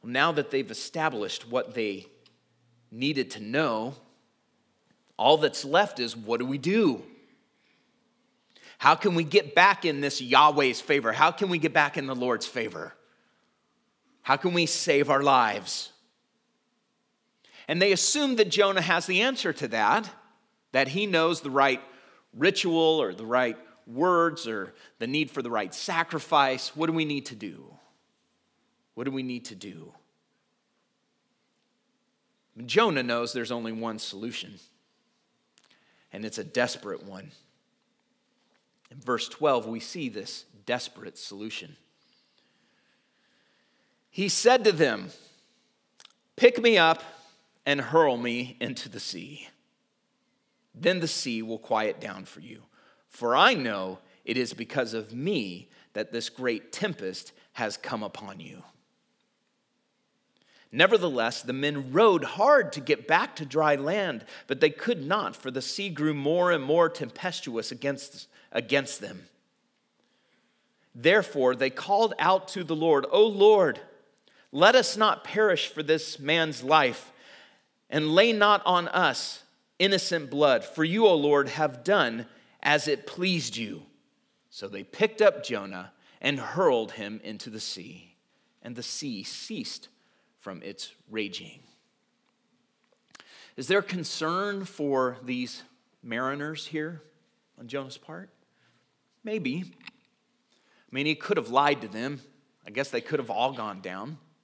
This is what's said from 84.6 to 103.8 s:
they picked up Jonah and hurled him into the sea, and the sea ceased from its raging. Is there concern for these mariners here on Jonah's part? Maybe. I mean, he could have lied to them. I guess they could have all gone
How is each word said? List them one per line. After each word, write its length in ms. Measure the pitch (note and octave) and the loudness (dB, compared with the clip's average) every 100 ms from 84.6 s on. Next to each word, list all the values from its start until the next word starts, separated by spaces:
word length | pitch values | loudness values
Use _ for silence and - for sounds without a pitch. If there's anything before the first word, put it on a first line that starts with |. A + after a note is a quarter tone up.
| G2 | -12
they 160 | F#2+ | -12
picked 360 | G2 - G#3+ A3 | -14 -2 -2 4
up 240 | G#3 - | 2 4
Jonah 500 | - A2 G2 F#2 F2+ _ _ _ | -6 -8 -8 -12 -14 _ _ _
and 180 | B2+ C#3 | -4 -4
hurled 520 | A2 D#3+ F3+ B2 A2 | -6 0 2 2 -2
him 280 | - G2+ A2 | -8 -10 -10
into 260 | - G#2 - | -12 -14 -14
the 100 | A2 | -12
sea, 580 | - - F#2+ F2+ F2+ _ _ _ _ _ | -10 -12 -14 -20 -20 _ _ _ _ _
and 140 | A#2 A#2+ | -16 -12
the 80 | |
sea 400 | A#2 - D3 G#2+ | -10 -8 -8 -8
ceased 640 | - - - A3 A#2 - - _ _ _ _ _ | -10 -12 -10 -10 -10 -12 -18 _ _ _ _ _
from 240 | - F#2 | -16 -14
its 300 | - G2 - - _ | -14 -14 -16 -16 _
raging. 520 | A2 G2+ F#2 E2 - _ _ _ _ _ _ _ _ _ _ _ _ _ _ _ - - - - - | -6 -6 -8 -16 -20 _ _ _ _ _ _ _ _ _ _ _ _ _ _ _ -20 -20 -20 -20 -12
Is 100 | C3 | 0
there 140 | G3 | 0
concern 840 | G3 F#3 D#3+ - D#3+ F3+ G3+ G3+ | 2 -6 -6 -4 -2 -2 -4 -6
for 540 | F#3 - D3 C3+ B2+ B2 | -8 -6 -2 2 0 -2
these 420 | B2 B2 B2 - - _ _ _ | -8 -6 -6 -10 -18 _ _ _
mariners 680 | A#2+ A#2 C3 C#3+ D3 D#3 - | -10 -6 -4 -6 -8 -10 -8
here 360 | D#3+ D#3 E3+ - _ _ _ _ _ | -8 -8 -10 -20 _ _ _ _ _
on 80 | A#2+ | -12
Jonah's 300 | C#3 C3+ C3 | -10 -10 -16
part? 320 | - E3 G3 _ _ _ _ _ _ _ _ _ | -16 -18 -18 _ _ _ _ _ _ _ _ _
Maybe. 440 | A3 A3 C3+ D3 F#3 - - | -8 -6 -4 -6 -8 -14 -20
I 1080 | _ _ _ _ _ _ _ _ _ _ | _ _ _ _ _ _ _ _ _ _
mean, 140 | C3 D3 | -4 -4
he 100 | D#3 | -4
could 200 | - F#3+ | -2 -4
have 140 | A2 | 0
lied 320 | B2+ C#3+ C#3 | 2 2 0
to 80 | G#2+ | -4
them. 320 | G#2 B2+ C#3+ - _ _ _ - | -10 -8 -10 -16 _ _ _ -12
I 40 | |
guess 200 | G#2 C3+ | -6 -4
they 120 | A#2+ | -4
could 180 | - D3+ | -4 -6
have 100 | B2 | -4
all 220 | G#2 B2+ | -2 -2
gone 300 | B2+ G#2+ F#2+ | -2 -8 -8